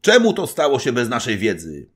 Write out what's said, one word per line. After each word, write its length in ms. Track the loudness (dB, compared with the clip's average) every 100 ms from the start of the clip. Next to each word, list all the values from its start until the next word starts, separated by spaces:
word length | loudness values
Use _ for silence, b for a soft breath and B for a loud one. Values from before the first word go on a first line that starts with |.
Czemu 320 | 2 4 4
to 140 | 2 -2
stało 320 | -2 0 0
się 140 | 0
bez 160 | -2 -2
naszej 300 | -4 -4 -2
wiedzy? 520 | -2 -2 -6 -14 -16